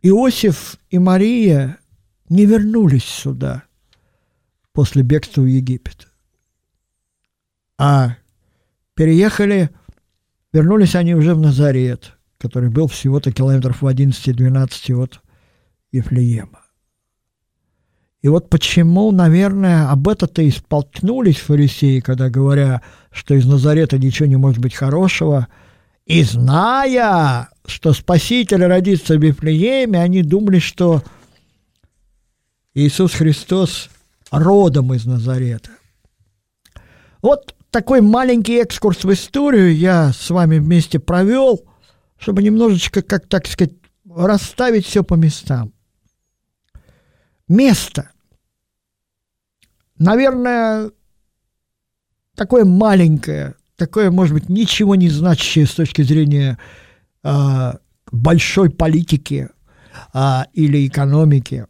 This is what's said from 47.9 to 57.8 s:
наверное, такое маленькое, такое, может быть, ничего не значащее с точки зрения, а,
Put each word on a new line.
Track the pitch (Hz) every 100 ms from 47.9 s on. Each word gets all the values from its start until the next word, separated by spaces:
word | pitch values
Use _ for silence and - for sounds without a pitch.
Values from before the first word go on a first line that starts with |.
| - - _ _ _ _ _ _ _ _ _ _ _ _ _ _ _ _ _ _ _
наверное, | 165 233 269 254 247 240 226 220 214 _ _ _ _ _ _ _ _ _ _ _ _ _ _ -
такое | 202 247
маленькое, | 196 180 220 196 170 156 - - 139 - _ _
такое, | 170 214 202
может | 180 175
быть, | 151 -
ничего | 190 220 - 202 196
не | 175
значащее | 147 180 156 - 160 147
с |
точки | - 156 -
зрения, | 135 151 147 147 139 120 - - _ _ _ _
а, | 147 143 139 135 127 -